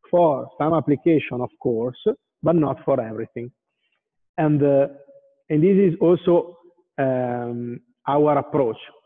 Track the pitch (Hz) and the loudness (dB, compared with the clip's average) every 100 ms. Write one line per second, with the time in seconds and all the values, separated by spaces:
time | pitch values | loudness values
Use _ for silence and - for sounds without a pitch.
0 | _ 175 165 131 123 - 151 165 143 139 | _ 2 2 0 -6 -4 -2 0 0 0
1 | 175 156 - 123 123 _ 131 113 123 123 | 2 0 0 -8 -8 _ -4 -2 -4 -4
2 | 214 262 _ _ 156 170 139 131 - 135 | -4 -4 _ _ 0 0 0 -4 -2 -2
3 | 113 110 113 123 120 _ _ _ _ _ | -4 -10 -10 -10 -14 _ _ _ _ _
4 | _ _ _ - 156 147 143 139 139 - | _ _ _ -2 0 2 4 2 0 -4
5 | - - _ _ _ 156 180 196 196 160 | -20 -20 _ _ _ 2 4 4 2 2
6 | 165 180 180 170 160 - _ _ _ - | 2 2 2 0 0 -16 _ _ _ -6
7 | 135 127 123 120 120 120 120 120 _ _ | -4 -2 -4 -6 -8 -8 -10 -12 _ _
8 | - 143 151 143 135 151 123 110 - _ | -4 0 2 0 -2 -2 -2 -4 -16 _